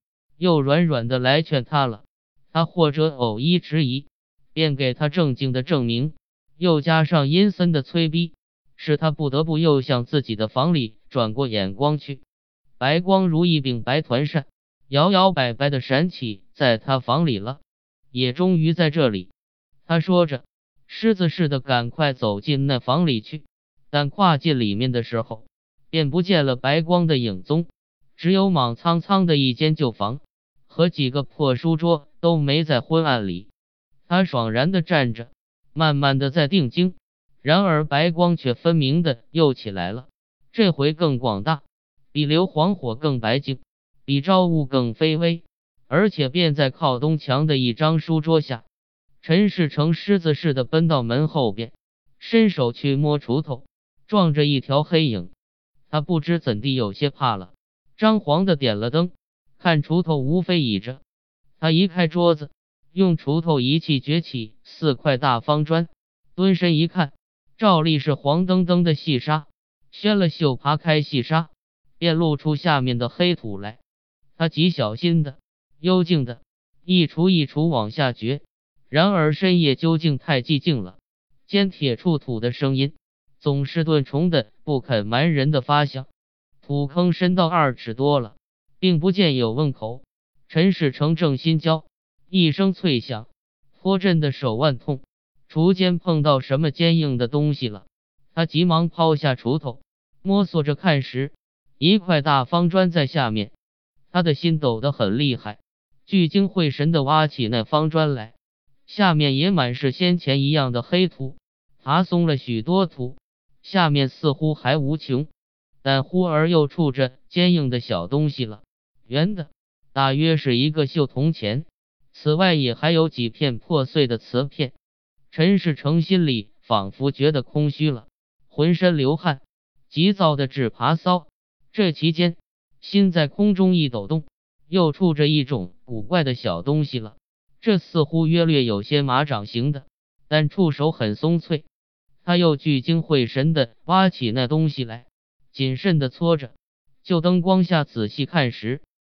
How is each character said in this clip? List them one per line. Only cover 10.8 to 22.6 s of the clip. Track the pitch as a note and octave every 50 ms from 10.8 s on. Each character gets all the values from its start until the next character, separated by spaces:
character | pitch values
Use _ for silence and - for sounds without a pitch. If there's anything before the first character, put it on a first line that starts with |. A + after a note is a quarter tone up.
| A#2 G#2+ - _ _ -
转 | - C3 A2+ G#2+ G#2+
过 | C3 C#3 B2
眼 | G#2+ G#2 F#2+ F#2+ G2
光 | G#2 C#3 D3 D3+ C#3+
去。 | - - C#3 - - _ _ _ _ _ _ _ _ _ _ -
白 | B2 C3+ D#3 E3+
光 | F3+ F#3+ F#3+ F#3+ F#3+ F3+
如 | D#3+ D#3 F3+
一 | F3+ D#3+ D3+
柄 | C3+ C3+ B2 A#2
白 | - - C3+ D#3
团 | D#3 - A#2+ B2+ D3+
扇， | D3 - D3+ - - _ _ _ _ _ _ _ -
摇 | C3+ C#3 D#3+ G3
摇 | G3+ F#3 F#3+ G3
摆 | F3+ D3 B2+ A#2+ A2+
摆 | G2+ C#3 D3
的 | C#3+ B2+
闪 | - - C3 C3+ E3+ F#3
起 | - - C3 A2 G2+ G2 - -
在 | - - D3 B2 A2+ G#2+
他 | - C#3 C3+ C3
房 | B2 A#2 B2 D#3+ F3
里 | D3+ A2+ F#2+
了， | G2+ A#2+ C#3 - _ _ _ _ _ _ _ _ _ _
也 | C3 B2 B2+ B2
终 | B2 D#3 F3+ F#3+ F#3 D#3+
于 | D#3 D#3+ E3
在 | - E3+ D3+
这 | C#3+ E3 C#3+ A#2
里。 | G#2 F#2+ F2+ - - _ _ _ _ _ _ _ _ _ _
他 | - E3 E3
说 | D#3 F#3+ F3+ F3+ E3+
着， | D#3 C#3 A2+ G#2 _ _ _ _ _ _ _ _
狮 | - - - A3 A3+ G#3+
子 | F#3 F3+ D#3+
似 | - F#3+ E3+ C#3
的 | C#3+ C3
赶 | - C#3 B2+ A#2+ A#2 A#2+
快 | - - D#3 C#3+
走 | C3 - A#2+ G#2+ G2+ G2+
进 | - D#3 C#3+ C3+